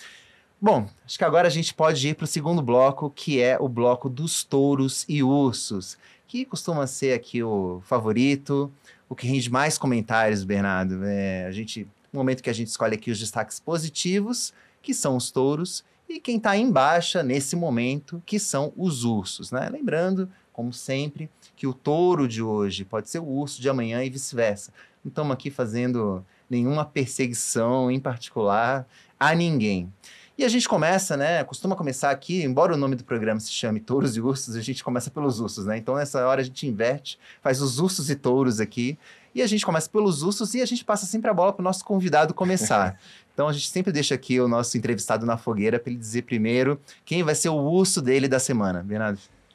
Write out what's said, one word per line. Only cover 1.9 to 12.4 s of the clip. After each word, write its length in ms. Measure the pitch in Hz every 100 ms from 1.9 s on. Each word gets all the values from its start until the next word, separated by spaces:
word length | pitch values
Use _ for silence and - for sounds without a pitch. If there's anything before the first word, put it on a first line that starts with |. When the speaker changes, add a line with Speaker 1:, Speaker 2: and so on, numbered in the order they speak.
| 151 143
Speaker 1:
ir 60 | 151
pro 120 | 156
segundo 340 | - 147 175
bloco, 480 | 120 123 135 135 147
que 320 | - - 135
é 160 | 123 131
o 80 | 135
bloco 420 | 117 120 123 135
dos 340 | 127 165 -
touros 600 | - 139 139 139 135 - -
e 140 | 147
ursos, 720 | 131 143 135 - - 101 92 - - _ _
que 180 | 247 262
costuma 400 | - - 156 135
ser 280 | - 135
aqui 280 | 120 - 120
o 400 | 113 104 92 90
favorito, 880 | - 123 110 107 139 139 139 139 143 139 - - -
o 60 | 123
que 120 | 120
rende 220 | 135 120
mais 280 | 123 151 156
comentários, 640 | 139 120 107 113 110 104
Bernardo. 600 | 95 101 98 92 92 92
É, 420 | 101 101 98 92 92
a 60 |
gente, 360 | 98 110 113 98 _ _
no 60 | 143
momento 240 | 131 131